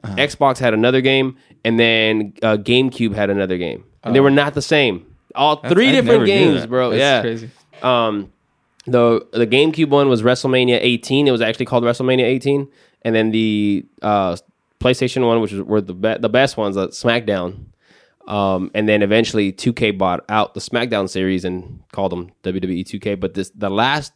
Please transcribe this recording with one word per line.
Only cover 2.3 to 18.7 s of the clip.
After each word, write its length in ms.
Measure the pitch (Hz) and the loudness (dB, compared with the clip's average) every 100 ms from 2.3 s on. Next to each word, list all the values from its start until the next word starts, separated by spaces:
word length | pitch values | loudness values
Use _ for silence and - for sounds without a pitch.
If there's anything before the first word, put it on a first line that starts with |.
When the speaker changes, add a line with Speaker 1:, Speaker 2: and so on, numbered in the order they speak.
| - | -2
Speaker 2:
uh, 140 | 113 107 | 0 0
GameCube 580 | 101 123 131 - 117 | 2 2 2 -2 -4
had 140 | 98 101 | -2 -2
another 300 | 101 95 90 | -2 -2 -4
game, 260 | 85 58 - _ | -4 -8 -14 _
and 100 | - | 0
they 60 | 123 | 4
Speaker 1:
Oh. 20 | |
Speaker 2:
were 80 | 139 | 4
not 240 | 139 143 | 4 0
the 80 | 147 | -4
same. 420 | - 156 131 90 - - _ | 0 2 2 -2 -10 -20 _
All 220 | - 143 151 | -2 0 0
Speaker 1:
That's, 160 | 123 | 0
Speaker 2:
three 140 | 175 254 | 2 4
Speaker 1:
I 40 | |
Speaker 2:
different 140 | 269 233 226 | 2 4 4
Speaker 1:
never 40 | 196 | 4
knew 60 | |
Speaker 2:
games, 280 | 196 175 143 | 4 4 2
Speaker 1:
that. 60 | - | -2
Speaker 2:
bro. 200 | 127 127 | -2 0
Speaker 1:
That's 100 | 113 | 0
Speaker 2:
Yeah. 200 | 139 127 | 2 2
Speaker 1:
crazy. 300 | 117 113 117 _ _ - | 0 -6 -12 _ _ -6
Speaker 2:
Um, 500 | 127 123 113 104 98 _ _ _ _ _ - | 0 2 0 -4 -8 _ _ _ _ _ -2
the, 400 | 120 120 117 - | 2 4 2 -2
the 140 | 113 117 | -2 2
GameCube 420 | 127 156 156 151 | 4 2 2 2
one 200 | 143 139 | 4 4
was 140 | 120 | 2
WrestleMania 560 | 117 123 135 127 123 120 | 2 0 0 2 2 2
eighteen. 480 | 123 120 - 135 147 | 0 -2 -2 2 2
It 20 | |
was 100 | 120 | 2
actually 240 | 113 113 123 | -2 -2 -2
called 180 | 127 | 0
WrestleMania 400 | 120 120 127 127 | 0 -2 0 0
eighteen, 440 | 120 131 139 139 139 _ _ _ | 0 0 -2 -2 -4 _ _ _
and 120 | 117 | -2
then 160 | 113 110 | 0 2
the, 540 | 110 110 104 104 98 - _ | 0 0 0 0 -2 -4 _
uh, 340 | - 104 92 87 _ _ _ _ | -2 0 0 -4 _ _ _ _
PlayStation 460 | - 123 123 131 120 | -2 0 -2 0 2
one, 140 | 117 | 2
which 120 | 107 | 0
was, 100 | 98 | -6
were 180 | - 107 | -2 -2
the 140 | 95 | -2
be-, 240 | 90 110 110 | -4 -4 -2
the 80 | 113 | 0
best 280 | 120 135 - | 2 0 0
ones, 200 | 104 98 | -4 -2
uh, 120 | 95 | -4
SmackDown. 680 | - 120 120 110 98 87 101 - _ _ _ _ _ - | -2 -2 -2 -2 -4 -4 -10 -20 _ _ _ _ _ -8
Um, 420 | 104 98 95 92 | -2 0 -2 -4